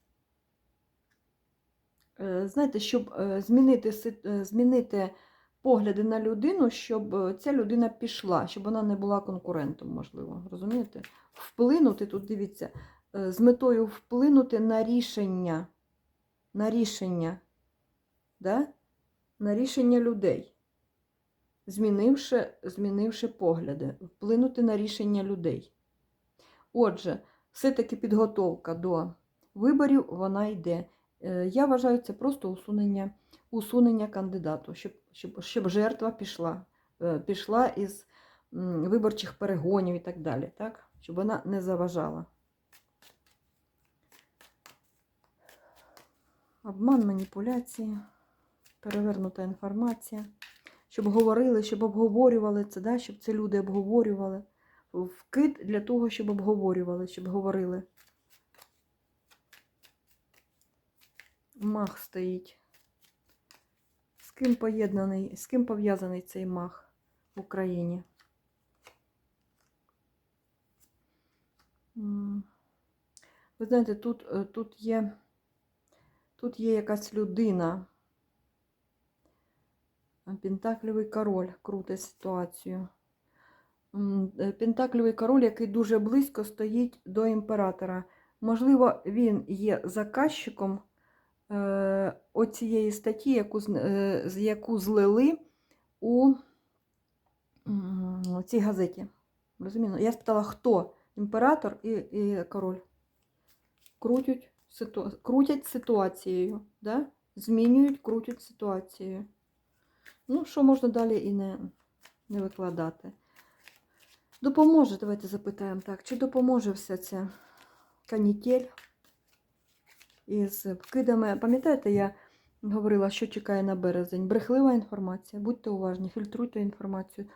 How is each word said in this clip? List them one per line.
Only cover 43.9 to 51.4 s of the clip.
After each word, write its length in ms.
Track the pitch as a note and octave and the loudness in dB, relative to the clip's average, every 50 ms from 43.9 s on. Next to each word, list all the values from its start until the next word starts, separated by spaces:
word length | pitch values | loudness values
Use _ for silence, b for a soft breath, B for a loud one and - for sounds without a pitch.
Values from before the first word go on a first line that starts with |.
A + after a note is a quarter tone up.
| _ _ _ _ _ _ _ _ _ _ - _ _ _ _ - - _ _ _ _ _ _ _ _ _ _ _ _ _ b b b b b b b b b b b b - _ _ _ _ _ _ _ _ _ _ _ - | _ _ _ _ _ _ _ _ _ _ -20 _ _ _ _ -20 -20 _ _ _ _ _ _ _ _ _ _ _ _ _ b b b b b b b b b b b b -20 _ _ _ _ _ _ _ _ _ _ _ -16
Обман, 440 | G#3+ F#3+ F#3+ G#3 B3 C#4 B3 A3 | -14 -6 0 2 4 4 4 4
маніпуляції, 920 | G3+ G3 F#3+ F#3+ - - G3 G3+ A#3+ B3+ B3 B3 - - - A3 G#3+ G#3+ G#3 G#3 G#3 b b b b b b b b b b b _ _ _ | 2 0 -2 -4 -6 -6 -6 -4 -4 -4 -4 -4 -8 -10 -10 -8 -8 -8 -10 -12 -14 b b b b b b b b b b b _ _ _
перевернута 640 | - G#3+ G3+ G#3 G#3 G#3 G3+ F#3+ F#3+ F#3 F#3 - F#3 | -12 -8 -4 -2 -2 -2 -2 -2 -4 -6 -6 -6 -8
інформація. 840 | F#3 F#3+ - - G3 G3 G#3+ A#3 A#3+ A3+ A3+ - - A3+ G#3+ G#3+ G#3 - _ - - - b b b b b b b | -8 -8 -8 -8 -6 -4 -2 -2 -2 -2 -4 -8 -12 -12 -12 -14 -14 -18 _ -20 -20 -20 b b b b b b b
Щоб 180 | - - G#3 G#3 | -6 -2 0 2
говорили, 540 | G3 A3+ A3+ A3 A3 A3+ | 4 4 4 4 4 4